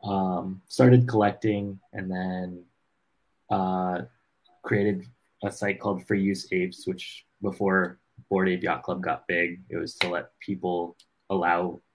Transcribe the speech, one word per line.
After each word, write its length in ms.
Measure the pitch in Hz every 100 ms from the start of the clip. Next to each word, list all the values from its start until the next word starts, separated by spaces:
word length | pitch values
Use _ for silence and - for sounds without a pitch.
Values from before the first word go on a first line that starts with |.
Um, 580 | 104 98 95 90 92 95 _
started 400 | - 127 123 123
collecting 720 | 113 104 101 113 104 101 95 _
and 160 | - 92
then, 540 | 92 92 92 90 90 87 _ _ _ _ _ _ _ _
uh, 540 | 101 92 92 90 90 - _ _ _ _ _
created 420 | - 107 101 95 - - _ _
a 80 | 101
site 280 | - 101 98
called 260 | 101 92 -
Free 140 | 101
Use 260 | 98 95 -
Apes, 360 | 92 92 - -
which 380 | 92 - - _ _
before 580 | 101 92 98 95 90 90 _ - -
Bored 200 | 98 95
Ape 140 | 90
Yacht 200 | 90 80
Club 180 | - 90
got 240 | 90 76 -
big, 340 | 87 87 87 -
it 80 | 85
was 180 | 82 -
to 140 | 90
let 280 | 87 - _
people 560 | - 95 92 90 87 - - _ _
allow 520 | 98 87 87 90 76 _